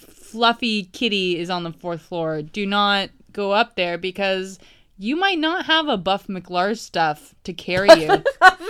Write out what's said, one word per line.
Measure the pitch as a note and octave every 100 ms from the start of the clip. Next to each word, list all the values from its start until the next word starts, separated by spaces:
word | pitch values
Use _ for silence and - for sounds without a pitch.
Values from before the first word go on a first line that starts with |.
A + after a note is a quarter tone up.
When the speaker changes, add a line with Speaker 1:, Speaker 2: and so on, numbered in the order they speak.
Speaker 1:
fluffy | - - - A3 A#3 A#3 A#3+ G#3+
kitty | F#3 - A#3 G3+ F#3 E3+
is | F3
on | F3+
the | E3+
fourth | D#3+ F3 E3+
floor. | - F3 D#3+ D#3
Do | D#3 G#3 G3
not | G3+ G3+ G3+ F#3+ - -
go | - G3+
up | G3+ A3+ -
there | F3 F3
because | F#3 F3+ G3 F#3+ F#3+ F#3+ - - _ -
you | G3+
might | D4+ G4 F4
not | D#4+ F4+ D4+
have | D#4+ D4+
a | G#3+
Buff | E3+ G3 -
McLarge | F#3 F3+ F3+ G#3 G#3+
stuff | - F3+ D#3+ D3 - -
to | -
carry | E3 - F#3 G3
you. | E4 D#4
Speaker 2:
<laughs> | G4 - C5+
Buff | F#4 F#4+ F4+